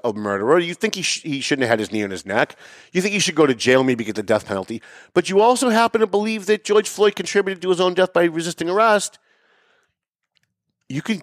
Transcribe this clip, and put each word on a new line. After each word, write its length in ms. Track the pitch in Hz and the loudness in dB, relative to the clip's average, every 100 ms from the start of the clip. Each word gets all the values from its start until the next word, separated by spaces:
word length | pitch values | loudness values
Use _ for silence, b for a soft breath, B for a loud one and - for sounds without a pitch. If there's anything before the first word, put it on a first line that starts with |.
a 80 | 120 | -4
murderer. 460 | 107 104 98 110 175 | -4 -2 -2 2 2
You 160 | 170 | 0
think 220 | 175 220 196 | -4 -6 -4
he, 40 | |
sh-, 220 | - - | -6 -6
he 180 | 160 139 | -6 -6
shouldn't 220 | - 143 | -4 -2
have 80 | 123 | 0
had 80 | 113 | 0
his 120 | 98 | -2
knee 140 | 107 | -4
on 60 | 101 | -6
his 160 | 92 98 | -8 -4
neck. 320 | 104 151 - B B B | -2 -2 -4 B B B
You 80 | 180 | -4
think 140 | 196 | -2
he 40 | 202 | -2
should 160 | 170 | -2
go 120 | 156 147 | 2 2
to 80 | |
jail, 280 | 117 113 131 | 2 2 4
maybe 220 | 131 120 | 4 -2
get 120 | 107 107 | -4 -6
the 60 | |
death 220 | 101 107 | -2 -2
penalty. 380 | - 98 92 117 B B B | -2 -6 -6 -10 B B B
But 160 | 175 175 | -4 0
you 100 | 190 | 2
also 300 | 226 254 254 | 4 2 2
happen 320 | 220 233 233 | 2 2 2
to 40 | 220 | 0
believe 380 | 202 214 220 | 0 -2 -4
that 200 | 196 214 | -2 -2
George 260 | - 208 214 | 2 0 0
Floyd 260 | - 208 202 | 2 2 2
contributed 460 | 175 202 190 185 | -2 0 0 -2
to 80 | 180 | -2
his 100 | 175 | 2
own 140 | 185 | 2
death 180 | 185 185 | 2 2
by 120 | 175 | 2
resisting 440 | 175 160 165 - 165 | 2 0 -6 -6 -2
arrest. 500 | 190 226 208 - _ _ _ _ _ _ _ _ _ _ _ _ _ _ _ _ _ - | 2 4 2 0 _ _ _ _ _ _ _ _ _ _ _ _ _ _ _ _ _ -10
You 100 | 135 | -8
can, 220 | - 196 | -4 -6